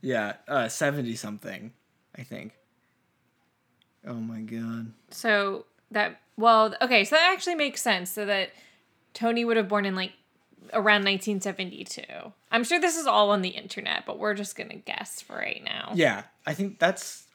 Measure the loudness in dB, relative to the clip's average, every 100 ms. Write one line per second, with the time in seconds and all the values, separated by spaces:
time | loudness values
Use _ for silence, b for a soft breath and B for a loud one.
0 | -2 -2 -2 -6 -4 -2 -2 -2 -2 -2
1 | -4 -6 -8 -10 -10 -12 -14 _ _ _
2 | _ -20 -14 -14 -14 _ _ _ _ _
3 | _ _ _ _ _ _ _ _ _ _
4 | -12 -10 -8 -10 -10 -8 -8 -8 -10 -14
5 | _ -6 0 2 0 -4 -12 _ _ -2
6 | -2 -2 _ 4 8 8 6 2 4 4
7 | 6 6 6 4 0 0 0 0 0 0
8 | 0 -6 0 0 0 -8 b b b _
9 | _ -4 0 2 2 2 2 2 0 -2
10 | -4 -10 _ _ _ _ -4 0 4 6
11 | 4 0 -2 -2 -4 -6 -8 -8 -12 -12
12 | -14 -14 -16 -20 _ -2 2 2 2 0
13 | 2 6 6 4 0 -6 -12 -8 -4 -4
14 | -4 -4 -2 -2 -6 -10 -12 -12 -8 -8
15 | -8 -14 -12 -8 -6 -6 -6 -6 -4 2
16 | 2 2 -8 _ -8 -4 -6 0 0 0
17 | -8 -14 -20